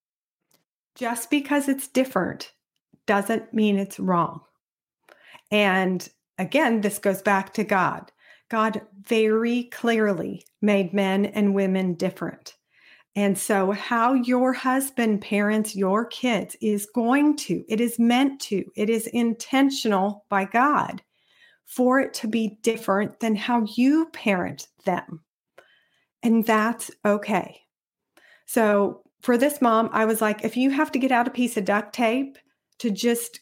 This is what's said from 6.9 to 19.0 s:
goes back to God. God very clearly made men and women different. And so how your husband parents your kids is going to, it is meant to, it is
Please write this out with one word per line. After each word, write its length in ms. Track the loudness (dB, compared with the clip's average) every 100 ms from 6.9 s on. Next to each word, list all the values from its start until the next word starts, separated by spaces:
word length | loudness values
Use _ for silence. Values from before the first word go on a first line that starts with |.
| -2
goes 220 | -2 0
back 320 | 0 0 -2
to 100 | -6
God. 480 | -2 0 0 -4 -14 _ _ -20 -6
God 320 | -2 -2 -2 -12 -14
very 600 | -2 2 2 2 2 -2 -4
clearly 800 | -4 0 2 2 0 -4 -10 _ -2
made 320 | 2 2 2
men 320 | 0 0 2 0
and 300 | 2 2 2
women 380 | 0 0 0
different. 640 | -2 -4 -4 -10 -10 -20 -20 _ _ _ -20 _ -2
And 220 | 0 0
so 340 | 0 0 2
how 420 | -2 -2 0 2
your 380 | 2 2 2 2
husband 720 | 0 0 0 -2 -2 0 0
parents 520 | -2 0 0 0 -2
your 320 | -2 0 0 -2
kids 520 | -4 -2 -2 -4 -4
is 240 | -2 -2 -4
going 520 | -2 2 2 2 0
to, 260 | -2 -4 -2
it 100 | -2
is 180 | -2 2
meant 440 | 2 4 2 -2
to, 240 | -6 -6 -6 -4
it 140 | -2
is 180 | -2